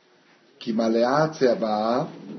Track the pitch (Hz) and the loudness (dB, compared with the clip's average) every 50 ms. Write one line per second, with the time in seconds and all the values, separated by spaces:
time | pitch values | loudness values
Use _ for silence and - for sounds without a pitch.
0 | _ _ _ _ _ _ _ _ _ _ _ _ - 120 107 113 113 113 113 113 | _ _ _ _ _ _ _ _ _ _ _ _ -8 -4 -2 0 0 2 2 2
1 | 120 123 135 151 160 156 156 - 135 123 113 95 113 110 107 104 107 113 120 135 | 2 4 4 2 2 0 0 2 2 2 2 2 0 -2 -2 0 0 0 0 0
2 | 165 - - - - - - | -2 -4 -8 -14 -16 -14 -14